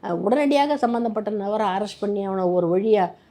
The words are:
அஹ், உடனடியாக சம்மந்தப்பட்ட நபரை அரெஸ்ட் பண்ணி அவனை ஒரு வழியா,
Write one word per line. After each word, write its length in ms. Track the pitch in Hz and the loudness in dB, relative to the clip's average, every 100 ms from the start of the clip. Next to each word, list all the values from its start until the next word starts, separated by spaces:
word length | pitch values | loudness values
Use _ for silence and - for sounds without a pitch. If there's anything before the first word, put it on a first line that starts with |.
அஹ், 80 | - | -4
உடனடியாக 640 | 170 185 254 285 285 294 285 | -2 0 2 2 2 2 0
சம்மந்தப்பட்ட 540 | 240 233 233 214 208 | 0 0 -2 -4 -4
நபரை 360 | 208 196 214 208 | -4 -4 -2 0
அரெஸ்ட் 340 | 185 202 - | -2 -4 -6
பண்ணி 240 | 202 202 | -4 -2
அவனை 200 | 196 190 | -2 0
ஒரு 340 | 180 180 170 180 | 2 2 2 2
வழியா, 320 | 220 214 180 - _ | 4 2 2 -4 _